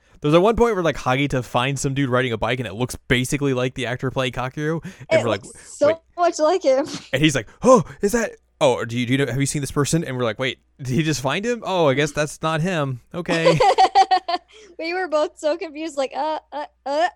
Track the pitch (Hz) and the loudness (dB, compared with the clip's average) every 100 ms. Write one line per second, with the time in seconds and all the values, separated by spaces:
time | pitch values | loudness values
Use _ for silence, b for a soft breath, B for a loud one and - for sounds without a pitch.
0 | b b 147 165 202 226 233 190 165 135 | b b 4 4 4 4 2 2 -2 -2
1 | 135 131 143 131 117 127 131 139 143 135 | -2 0 0 -2 -2 -2 -2 -2 -2 -2
2 | 139 123 127 110 110 127 113 98 123 - | 0 0 0 -2 -2 -4 -6 -6 -6 -6
3 | - 123 127 147 139 123 131 135 117 123 | 0 0 0 -2 0 0 -2 -4 -6 -4
4 | 135 135 131 127 127 151 151 160 175 - | -4 -4 -4 -4 -8 -6 -6 -6 -8 -16
5 | - 320 117 202 - - - - 294 330 | -2 0 2 -2 -6 -20 -20 0 0 0
6 | _ - 349 339 302 370 277 262 302 - | _ -2 -2 2 2 2 2 0 0 -8
7 | - 131 156 127 - - 233 254 B B | -6 0 2 0 -6 -2 4 4 B B
8 | 202 233 214 - _ _ 147 101 113 120 | 0 0 -2 -6 _ _ 2 2 -2 -4
9 | 120 135 135 127 139 151 139 143 139 160 | 0 0 0 0 -2 -2 -4 -2 0 0
10 | 131 127 120 104 131 - _ _ 131 131 | -2 -2 -2 -2 -4 -6 _ _ -2 0
11 | 156 143 139 156 226 240 - 185 151 131 | 0 0 -2 -2 -2 -4 -2 2 2 2
12 | 147 147 151 - 160 160 175 170 139 123 | 0 -2 -4 -4 -4 -2 -2 -2 -4 -6
13 | - 170 175 165 165 151 403 - 381 403 | -10 -10 -4 2 4 4 4 4 4 4
14 | 370 370 359 349 - 440 415 349 320 359 | 2 2 -2 -6 -8 -20 -20 -10 -6 -4
15 | 359 302 359 - 311 330 330 285 320 285 | -2 0 -2 -2 -4 -2 -6 -8 -8 -4
16 | 262 - 302 311 - 277 294 _ 269 294 | -4 -4 -4 -6 -8 -12 -12 _ -6 -2
17 | 349 | -2